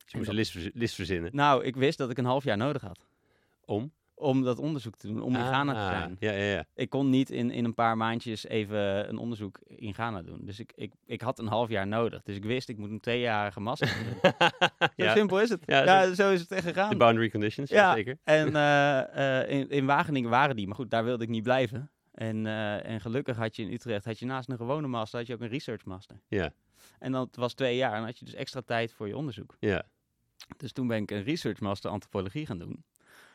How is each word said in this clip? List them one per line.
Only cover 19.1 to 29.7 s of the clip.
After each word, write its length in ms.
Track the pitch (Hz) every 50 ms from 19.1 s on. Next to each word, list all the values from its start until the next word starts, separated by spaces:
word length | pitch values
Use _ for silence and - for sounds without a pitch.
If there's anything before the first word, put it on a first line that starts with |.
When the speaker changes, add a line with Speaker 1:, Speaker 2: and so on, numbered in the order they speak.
| - 139 139 135 131 131
Speaker 2:
eh, 80 | - -
in, 180 | 143 139 131 -
in 160 | 139 143 135
Wageningen 440 | 135 143 151 170 156 147 131 120 117
waren 260 | 120 127 147 143 131
die. 100 | 107 98
Maar 100 | 90 101
goed, 140 | - 127 104
daar 140 | 120 113 113
wilde 200 | 120 127 113 113
ik 60 | 110
niet 120 | 117 113
blijven. 480 | 104 123 127 131 131 110 131 127 147 - _ _ _ _
En, 340 | - - 113 113 110 110 107
eh, 400 | 110 107 110 107 104 104 95 -
en 140 | - 113 107
gelukkig 360 | - 117 113 135 147 - 120
had 200 | 113 113 113 -
je 60 | -
in 100 | 110 90
Utrecht, 320 | 113 120 - 120 107 101 -
had 140 | 117 110 -
je 80 | 113
naast 220 | 127 135 131 123 -
een 80 | 127
gewone 300 | 113 117 120 143 156 151
master, 320 | 131 123 117 110 - - 120
had 100 | 117 120
je 60 | 120
ook 60 | 107
een 80 | 120 110
research 360 | 117 156 - - 113 101 -
master. 360 | 101 92 95 - - - 98 _ -
Speaker 1:
Ja. 240 | 107 98 85 73 - _ _ _ _ _ - - _ -
Speaker 2:
En 140 | - 127
dat 240 | 131 131 127 - -
was 180 | 120 123 117 -
twee 220 | - 135 123 120
jaar. 180 | 127 131 120 107
En 80 | 110 113
had 140 | 110 123 -
je 60 | -
dus 100 | 117 113
extra 260 | - 135 - - 131
tijd 320 | - - 120 113 117 113
voor 140 | - - 110 101
je 80 | 104
onderzoek. 400 | 127 156 139 107 - - - - -
Speaker 1:
Ja. 220 | - 107